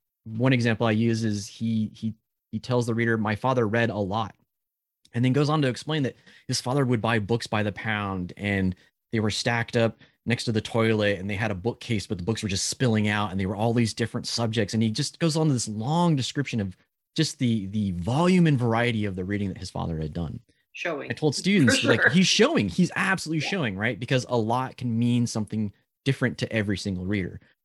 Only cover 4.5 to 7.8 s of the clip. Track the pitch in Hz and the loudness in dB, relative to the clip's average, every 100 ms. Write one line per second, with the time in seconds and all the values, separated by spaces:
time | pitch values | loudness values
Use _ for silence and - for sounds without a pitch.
4.5 | _ _ _ _ _ _ 120 127 135 147 | _ _ _ _ _ _ 0 2 2 2
5.5 | 156 139 117 - 156 127 - - - - | 2 0 -2 -4 -2 -4 -6 -16 -18 -8
6.5 | 127 - 139 127 123 110 113 98 117 - | -6 -2 0 2 2 2 0 0 -2 0
7.5 | 107 104 98 | -2 -2 -4